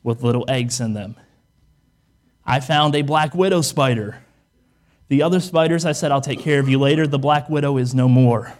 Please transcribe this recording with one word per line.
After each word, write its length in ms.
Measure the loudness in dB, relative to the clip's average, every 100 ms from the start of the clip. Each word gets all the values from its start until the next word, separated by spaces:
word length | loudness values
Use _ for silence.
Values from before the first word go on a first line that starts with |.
with 180 | -4 -2
little 220 | 0 -2 -2
eggs 340 | -4 -4 -4
in 120 | -6
them. 240 | -6 -10 -16 _ _ _ _ _ _ _ _ _ _ _ _ -4
I 140 | -4
found 340 | 0 0 2
a 80 | 0
black 320 | 0 0 -2
widow 260 | 0 2 2
spider. 580 | 0 0 0 0 -6 -12 _ _ _ _ _ _ _ _ _
The 140 | 0
other 180 | 2 0
spiders, 440 | 0 0 2 0
I 60 | -2
said, 200 | -2 0
"I'll 80 | -2
take 180 | -2 -6
care 220 | 0 0
of 80 | 2
you 100 | 2
later." 300 | 2 2 0
The 100 | 0
black 320 | 0 0 0
widow 260 | -2 0 -2
is 160 | 0
no 160 | 2 4
more. 460 | 6 4 2 -4 -20